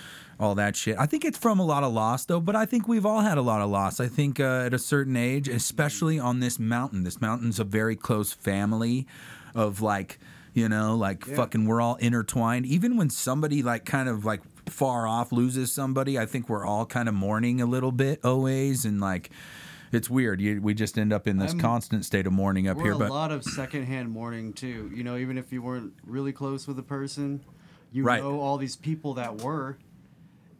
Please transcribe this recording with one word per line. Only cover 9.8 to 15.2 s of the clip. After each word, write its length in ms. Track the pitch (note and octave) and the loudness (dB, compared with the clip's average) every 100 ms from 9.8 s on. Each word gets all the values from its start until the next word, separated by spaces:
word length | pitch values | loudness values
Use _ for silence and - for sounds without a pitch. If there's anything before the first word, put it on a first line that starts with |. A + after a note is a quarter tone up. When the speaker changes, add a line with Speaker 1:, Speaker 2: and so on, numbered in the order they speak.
Speaker 1:
like, 380 | A2 G2+ F#2 - - - - | 0 0 -2 -12 -18 -20 -4
you 140 | - A2+ | 0 2
know, 280 | G#2+ A2 A2+ | 2 2 2
like, 280 | G2 F#2 - | 0 -2 -4
Speaker 2:
Yeah. 100 | C#3 | -2
Speaker 1:
fucking 300 | A#2 A2+ G#2+ | 0 2 2
we're 140 | A2+ | 4
all 140 | A#2 A#2+ | 2 2
intertwined. 720 | A#2 A#2+ A2 B2+ A2+ B2 B2+ | 2 2 0 0 0 0 2
Even 300 | D#3+ A#3+ A#3+ | 2 4 4
when 140 | D3+ | 2
somebody, 520 | - - C3+ D3+ D3 | 0 -2 0 2 2
like, 220 | B2 A#2 | 2 -2
kind 240 | - C#3 B2+ | -2 -2 0
of, 160 | A2 | -2
like, 160 | G#2+ G#2 - - - | -2 -2 -6 -16 -14
far 400 | - C3+ B2 A2+ | -2 0 0 0
off 240 | A#2 | 0